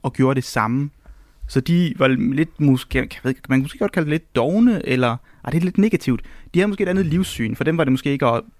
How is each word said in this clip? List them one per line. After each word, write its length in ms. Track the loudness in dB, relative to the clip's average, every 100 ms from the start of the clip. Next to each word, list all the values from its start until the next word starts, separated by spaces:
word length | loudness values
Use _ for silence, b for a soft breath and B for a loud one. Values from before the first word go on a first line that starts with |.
og 100 | -6
gjorde 220 | 0 0
det 100 | 0
samme. 460 | -2 -2 0 0 -4 -10 b b b b -4
Så 120 | -2
de 340 | 2 2 2 0
var 120 | 0
lidt, 520 | 2 0 0 -2 0
måske, 380 | 2 2 0 -4
jeg 80 | -6 -6
ved, 120 | -6 -6 -2
man 100 | -2
kan 40 |
måske 160 | -2 -4
godt 140 | -4
kalde 140 | -2 -2
det 40 |
lidt 240 | -4 -4 -2
dovne, 520 | 0 4 4 2 -2
eller, 280 | 0 0 -2 b b
ej, 60 | -4
det 80 | -2
er 60 |
lidt 140 | 0 2
negativt. 440 | 2 2 0 -4 b b b
De 40 | 0
havde 100 | 0
måske 140 | 0
et 60 | -2
andet 180 | 0 0
livssyn. 480 | 0 -2 -4 -4
For 100 | -2
dem 140 | -2 0
var 60 |
det 80 | 2
måske 180 | 0 0
ikke 160 | 0 0
at 160 | 0 -4 _